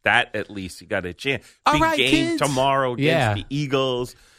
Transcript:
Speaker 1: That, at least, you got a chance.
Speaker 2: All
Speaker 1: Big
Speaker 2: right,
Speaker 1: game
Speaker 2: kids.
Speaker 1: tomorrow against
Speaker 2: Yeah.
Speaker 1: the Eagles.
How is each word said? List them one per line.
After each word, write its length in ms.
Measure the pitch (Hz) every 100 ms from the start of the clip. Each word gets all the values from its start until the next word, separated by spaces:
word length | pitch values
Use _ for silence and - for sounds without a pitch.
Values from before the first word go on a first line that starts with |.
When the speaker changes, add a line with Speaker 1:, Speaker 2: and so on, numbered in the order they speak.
Speaker 1:
That, 320 | 104 113 127 107
at 140 | 95
least, 320 | 104 92 -
you 60 | 87
got 180 | 101 90
a 80 |
chance. 320 | 87 139 135 - _ -
Speaker 2:
All 80 |
Speaker 1:
Big 80 | 294
Speaker 2:
right, 140 | 320 311
Speaker 1:
game 120 | 254
Speaker 2:
kids. 300 | 302 330 320
Speaker 1:
tomorrow 520 | 143 131 135 139 131
against 120 | 117 143
Speaker 2:
Yeah. 260 | 160 117 104
Speaker 1:
the 100 | -
Eagles. 640 | 139 143 135 135 123 123 - -